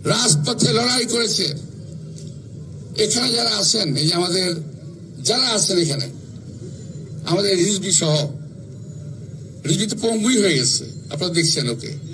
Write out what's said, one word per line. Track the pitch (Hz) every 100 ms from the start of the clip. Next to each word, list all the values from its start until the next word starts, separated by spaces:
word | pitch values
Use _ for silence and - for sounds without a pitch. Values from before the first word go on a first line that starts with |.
রাজপথে | - 220 427 - - 240 247
লড়াই | 226 247 254 233
করেছে। | 233 226 - 160 147 - - - - - - - - - - - - - -
এখানে | 214 233 254
যারা | 233 233
আছেন, | 214 190 220 175 139
এই | 156
যে |
আমাদের | 175 175 185 180 165 151 - - - - -
যারা | - 240 254
আছেন | 214 - 185
এখানে, | 156 139 135 - - - - - - - - - - - -
আমাদের | 175 202 185
রিজভী | 190 202 202
সহ, | 180 160 151 147 - - - - - - - - - - - - - -
রিজভী | 196 214
তো | -
পঙ্গুই | 226 226 214 247
হয়ে | 196 139
গেছে, | - - 113 - -
আপনারা | 147 180
দেখছেন | 170 156 156 -
ওকে, | 135 - - -